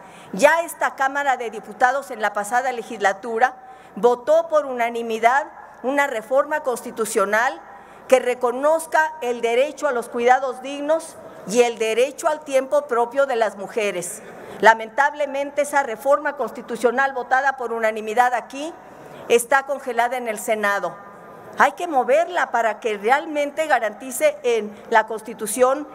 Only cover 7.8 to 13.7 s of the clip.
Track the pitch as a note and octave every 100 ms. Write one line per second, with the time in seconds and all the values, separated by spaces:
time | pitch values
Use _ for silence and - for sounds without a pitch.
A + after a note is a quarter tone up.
7.8 | - - - B3+ A#3+ B3 B3 B3 D4 D#4+
8.8 | D#4+ E4 D#4 D#4 A#3+ A#3+ A#3 A#3 D4 D4
9.8 | C#4+ A#3+ A3 A#3+ A#3+ C4 C#4 A3 C4 C#4+
10.8 | C#4+ D#4+ E4 - - - - A#3+ A#3+ A3
11.8 | A3 A3 C4+ - D#4+ D4+ D4 C4 C4+ D4
12.8 | C#4+ B3 A#3+ C4+ C#4 A#3 G#3+ G#3 F#3